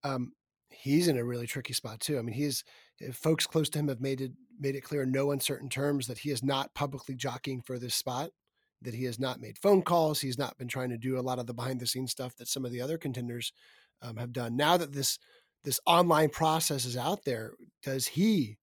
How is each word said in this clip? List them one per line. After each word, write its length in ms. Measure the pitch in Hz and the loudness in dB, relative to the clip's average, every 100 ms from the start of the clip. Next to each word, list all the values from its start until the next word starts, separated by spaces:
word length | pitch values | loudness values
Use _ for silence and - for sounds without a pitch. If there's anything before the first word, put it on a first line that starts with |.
Um, 300 | 143 131 123 _ _ _ _ | -2 -4 -4 _ _ _ _
he's 380 | - 135 147 175 | -10 2 4 6
in 100 | 131 | 2
a 80 | 120 | 0
really 220 | 120 120 | -4 -6
tricky 260 | 139 123 | -8 -4
spot 260 | 127 120 110 | -6 -6 -8
too. 200 | - 143 | -2 -2
I 20 | |
mean, 140 | 117 117 | -2 -2
he's, 280 | 147 127 - - _ _ 131 | -2 -2 -8 -20 _ _ -12
folks 340 | 123 156 160 - | -2 0 2 2
close 220 | 160 147 | 0 0
to 100 | 151 | 0
him 80 | 147 | -2
have 140 | 123 | -2
made 200 | 135 131 | -2 -2
it, 100 | 131 123 _ - | -6 -10 _ -6
made 160 | 139 135 | -4 -4
it 60 | |
clear 220 | - 147 | -4 -2
in 80 | 131 | 2
no 200 | 131 143 | 2 2
uncertain 380 | 143 - 139 139 | 2 0 -2 -4
terms 380 | 127 143 143 120 | 0 2 2 -2
that 120 | 120 | -6
he 120 | 147 | -4
is 120 | 131 | -2
not 300 | 135 139 135 | 2 0 0
publicly 420 | - 143 135 - 131 | -2 -4 -4 -8 -4
jockeying 460 | 135 123 - 131 | -4 -4 -6 -6
for 180 | - 127 | -6 -8
this 160 | 120 - | -4 -4
spot, 340 | - 123 165 _ _ _ _ _ | -2 -4 -4 _ _ _ _ _
that 120 | 127 | -10
he 120 | 113 127 | -4 -4
has 140 | 113 | -2
not 220 | 131 123 | -4 -4
made 160 | 110 113 | -10 0
phone 240 | 202 196 | 6 6
calls. 400 | - 175 156 151 | 6 4 4 2
He's 160 | 135 123 | -2 -2
not 200 | 135 - | -4 -4
been 100 | 120 | -6
trying 220 | 131 127 | -4 -4
to 80 | 117 | -2
do 200 | 123 127 | -2 -2
a 40 | |
lot 180 | 127 127 | 0 -2
of 80 | 120 | -4
the 60 | 117 | -4
behind 240 | 123 131 | -4 -2
the 80 | 120 | -2
scenes 240 | 127 131 | -2 -4
stuff 240 | - 127 - | -4 -8 -8
that 120 | 117 | -6
some 180 | 139 127 | -4 -4
of 60 | |
the 100 | 123 | -4
other 180 | 131 160 | -4 -4
contenders, 520 | 143 127 120 120 113 _ - _ _ _ | -4 -4 -6 -6 -8 _ -20 _ _ _
um, 160 | 120 110 | -12 -8
have 160 | 120 | -6
done. 220 | 123 120 120 | -4 -2 2
Now 220 | 147 175 | 6 4
that 160 | 156 | 2
this, 240 | 139 135 - _ - _ _ | -2 -2 -2 _ -20 _ _
this 160 | 143 131 - | -4 0 6
online 420 | 170 175 151 156 | 6 8 6 4
process 560 | - 160 160 - 143 123 | 4 2 2 0 -2 -2
is 120 | 123 | -2
out 260 | 131 202 - | -2 -2 -2
there, 280 | 117 110 - - _ | -4 -6 -12 -20 _
does 240 | - 135 - | -6 -4 -2
he 520 | - 208 208 113 107 | 4 6 6 2 -4